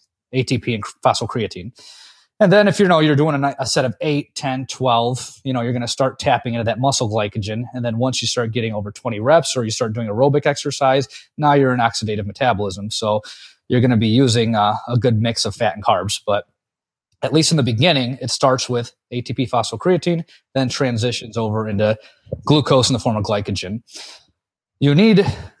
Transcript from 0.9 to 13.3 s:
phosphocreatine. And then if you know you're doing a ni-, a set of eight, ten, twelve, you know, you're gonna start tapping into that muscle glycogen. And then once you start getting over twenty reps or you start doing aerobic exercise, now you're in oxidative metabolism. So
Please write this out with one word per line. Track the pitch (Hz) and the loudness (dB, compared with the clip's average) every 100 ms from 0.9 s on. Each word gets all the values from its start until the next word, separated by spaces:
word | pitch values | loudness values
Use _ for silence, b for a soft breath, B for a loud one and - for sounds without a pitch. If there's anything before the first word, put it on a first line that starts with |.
| - | -2
phosphocreatine. | 131 - 120 127 101 90 90 - B B B B B _ | 0 0 -2 -6 -6 -8 -14 -18 B B B B B _
And | 202 | 4
then | 202 202 | 6 4
if | 185 | 2
you | 196 | 4
know | 165 | 4
you're | 156 143 | 4 4
doing | 160 143 | 2 0
a | |
ni-, | 139 135 | -2 -4
a | 123 | -4
set | 160 131 | -2 -2
of | - | -2
eight, | 156 147 - - | -4 -4 -6 -8
ten, | 135 131 131 | -6 -6 -8
twelve, | - 131 117 120 127 - - | -4 0 2 0 -4 -8 -12
you | 135 | -6
know, | 127 | -4
you're | 117 | -2
gonna | 123 117 | -4 -4
start | - 131 - | -2 -2 0
tapping | 147 120 123 | 0 0 0
into | 117 113 | -4 -2
that | 110 | 0
muscle | 135 - 117 | 0 0 -2
glycogen. | 110 104 113 101 107 123 | -2 -2 -4 -6 -6 -8
And | 127 120 | -6 -4
then | 113 | -2
once | 131 123 | -2 -2
you | 117 | -4
start | - 117 | -4 -4
getting | 117 113 | -4 -4
over | 104 101 | -6 -8
twenty | - 123 104 | -8 -8 -4
reps | 117 165 165 131 | 4 4 4 -4
or | |
you | 113 | -4
start | 110 117 | -4 -4
doing | 113 110 | -4 -4
aerobic | 107 143 143 147 | 2 2 4 0
exercise, | 143 147 - 135 135 131 B B - | -2 -6 0 2 2 0 B B -2
now | 147 | 2
you're | 143 135 | 4 4
in | 123 | 2
oxidative | 117 - 110 107 104 | 0 -2 -4 -4 -6
metabolism. | - 131 101 104 92 104 | -2 0 0 -4 -6 -8
So | - 107 107 B | -4 -2 -2 B